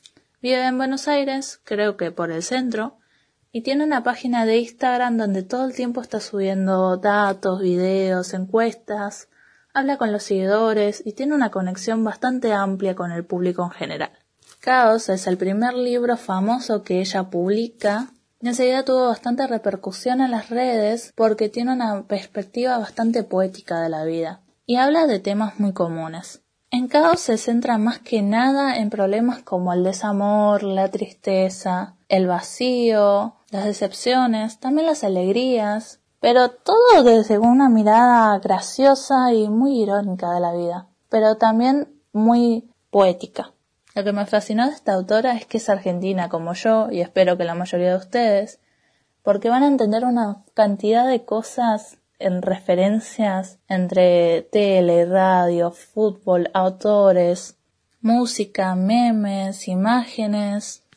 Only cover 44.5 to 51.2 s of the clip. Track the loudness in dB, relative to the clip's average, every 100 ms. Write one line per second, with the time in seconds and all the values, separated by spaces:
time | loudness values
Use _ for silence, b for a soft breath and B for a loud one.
44.5 | 0 -2 -2 -2 -2 0 0 0 -2 -4
45.5 | -4 -2 -2 -2 -4 -2 -2 -4 -6 -6
46.5 | -4 0 2 0 -4 -2 2 2 2 -2
47.5 | -4 -4 -2 0 -2 -2 0 2 0 -2
48.5 | -10 _ _ _ _ _ _ -2 0 2
49.5 | 2 2 2 0 0 0 -2 -2 -6 _
50.5 | 0 0 2 2 2 2 0